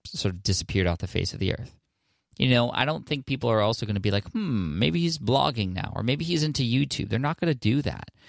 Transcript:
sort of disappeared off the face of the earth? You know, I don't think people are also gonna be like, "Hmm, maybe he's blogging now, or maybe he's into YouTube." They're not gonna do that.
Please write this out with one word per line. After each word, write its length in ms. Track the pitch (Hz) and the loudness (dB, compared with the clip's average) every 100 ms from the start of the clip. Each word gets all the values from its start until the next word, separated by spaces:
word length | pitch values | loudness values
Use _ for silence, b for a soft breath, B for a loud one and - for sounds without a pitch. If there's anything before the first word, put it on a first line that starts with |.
| - | -14
sort 260 | - 101 | -2 -2
of 80 | 90 | -2
disappeared 460 | 98 92 - 98 90 | 0 -2 0 2 2
off 120 | 82 | 0
the 80 | 95 | -2
face 260 | 90 87 | -2 -2
of 60 | - | -2
the 120 | 95 | -2
earth? 240 | - 123 - _ _ _ _ _ - | -2 -8 -16 _ _ _ _ _ -2
You 120 | 131 | 2
know, 220 | 123 120 | 4 2
I 140 | - 135 | 0 -2
don't 200 | 156 - | -2 -4
think 200 | 147 127 | -6 -4
people 240 | 135 120 | -2 2
are 100 | 110 | 4
also 260 | 104 110 107 | 2 0 -2
gonna 140 | 101 | 0
be 120 | 101 | 2
like, 200 | 98 - | 0 -2
"Hmm, 480 | 226 190 113 85 78 | -4 -2 0 0 2
maybe 220 | 139 170 | 2 2
he's 160 | 170 160 | 0 0
blogging 560 | 113 135 147 120 95 | 0 2 2 0 -2
now, 180 | 92 - | -2 -6
or 80 | - | -2
maybe 220 | 110 147 | -2 0
he's 200 | 165 156 | 0 0
into 200 | 156 143 | 0 0
YouTube." 460 | 120 127 139 - 104 | 2 2 0 -2 -2
They're 100 | 110 | 0
not 220 | 143 160 | 0 0
gonna 120 | 170 | 0
do 280 | 135 107 139 | 2 2 2
that. 260 | 127 64 - _ | 0 -6 -12 _